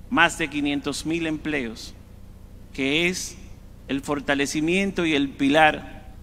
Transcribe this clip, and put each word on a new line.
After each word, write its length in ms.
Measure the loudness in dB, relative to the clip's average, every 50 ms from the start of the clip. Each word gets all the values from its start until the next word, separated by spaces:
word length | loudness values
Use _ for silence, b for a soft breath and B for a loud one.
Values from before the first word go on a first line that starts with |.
| -10 0
más 300 | 4 6 6 6 4 2
de 80 | -4
quinientos 580 | -2 -2 0 0 0 0 -2 -2 -4 -4 -4 -2
mil 220 | -2 -2 -2 -2
empleos, 640 | -2 -4 -4 -4 -2 -2 -2 -2 -4 -8 -10 -12 -14 -16 -16 -18 -18 -20 -18 -18 -18 -18 -18 -18 -18 -18 -18 -18 -12 -6
que 360 | -2 0 2 2 4 2 2
es 280 | 0 -2 -6 -8 -10 -12 -16 -16 -16 -16 -18 -18 -18 -14 -8 -4
el 120 | -4 -4 -2
fortalecimiento 1000 | -2 -2 -2 2 2 2 2 2 0 0 0 2 2 4 4 2 2 0 0 2
y 100 | 2 4
el 160 | 2 2 0
pilar 840 | 0 2 2 4 6 8 6 6 6 2 -6 -12 -14 -14 -16 -16 -16 -16